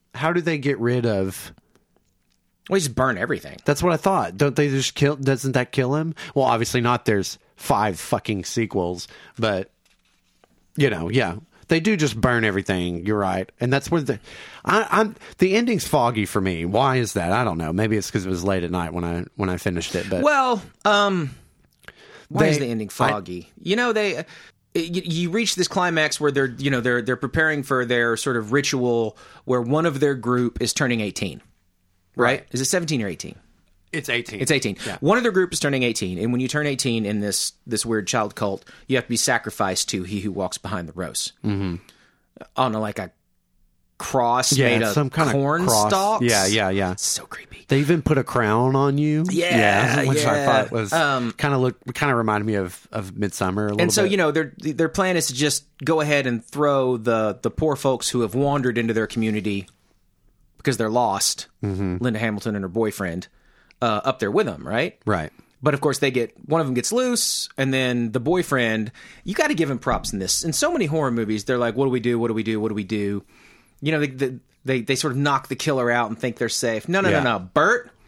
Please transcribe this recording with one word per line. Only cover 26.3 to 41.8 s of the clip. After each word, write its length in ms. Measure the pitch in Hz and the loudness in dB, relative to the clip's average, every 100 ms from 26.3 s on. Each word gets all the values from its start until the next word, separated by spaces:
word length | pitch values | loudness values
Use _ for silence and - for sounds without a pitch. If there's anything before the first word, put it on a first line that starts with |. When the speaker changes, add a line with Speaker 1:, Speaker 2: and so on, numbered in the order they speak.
Speaker 2:
they're, 220 | 139 135 117 | 2 0 -2
you 120 | 139 | -2
know, 120 | 131 | 0
they're, 200 | 120 123 | 2 0
they're 140 | 117 123 | 0 -2
preparing 480 | 135 165 160 147 | -2 0 0 0
for 220 | 131 131 120 | -2 -2 2
their 320 | 123 117 113 | 2 2 0
sort 200 | - 120 | 0 -2
of 140 | 107 | 0
ritual 640 | 135 135 135 123 117 110 - - - - | 0 0 0 0 0 0 -4 -20 -20 -2
where 160 | 127 | -2
one 240 | 117 147 165 | 2 2 0
of 140 | 139 | 2
their 160 | 143 139 | 0 0
group 460 | 113 123 120 - | 0 2 0 0
is 120 | 120 | -4
turning 280 | - 131 117 | 0 0 0
eighteen, 400 | 104 - 98 69 _ _ _ _ _ _ _ - | -2 -4 -6 -8 _ _ _ _ _ _ _ 0
right? 240 | 120 135 | 0 0
Speaker 1:
Right. 60 | - | -4
Speaker 2:
Is 100 | 120 | -4
it 40 | 131 | 0
seventeen 360 | 185 165 147 | 0 0 -2
or 60 | 104 | -2
eighteen? 280 | 82 - - _ _ _ _ _ | -6 -12 -14 _ _ _ _ _
Speaker 1:
It's 180 | 165 139 | -8 -2
eighteen. 300 | 120 120 107 | -4 -4 -6
Speaker 2:
It's 100 | 127 | -2
eighteen. 260 | 143 120 95 - | 0 -2 -6 -8
Speaker 1:
Yeah. 120 | 90 | -2
Speaker 2:
One 180 | 143 226 | 2 2
of 60 | |
their 80 | 240 | 2
group 200 | 185 180 | 2 0
is 80 | - | 0
turning 240 | 147 139 | 0 0
eighteen, 360 | 123 113 95 90 | 0 -2 -4 -4
and 120 | 110 | -2
when 100 | 123 | -2
you 60 | 127 | -2
turn 200 | 151 147 | -2 -2
eighteen 380 | 127 131 117 104 | -2 -2 -2 -2
in 160 | 104 | -2
this, 320 | 104 95 - - - | -2 -2 -6 -8 -6
this 200 | 107 113 | -6 -2
weird 220 | 110 95 | -2 0
child 280 | 123 104 - | -2 -2 -4
cult, 280 | 104 98 - - - | -4 -4 -12 -20 -2
you 80 | 127 | -2
have 80 | - | 0
to 40 | |
be 80 | 120 | -2
sacrificed 720 | - 120 - - 98 92 - | 0 0 -2 -4 -2 -2 -4
to 140 | 104 | -4
he 160 | 90 101 | -4 -6
who 120 | 101 | -6
walks 280 | 92 90 - | -4 -6 -6
behind 280 | 95 92 85 | -8 -8 -8
the 60 | |
rose. 400 | 87 85 - - - | -8 -8 -6 -8 -6
Speaker 1:
Mm-hmm. 320 | 110 98 98 87 | -4 -4 -4 -6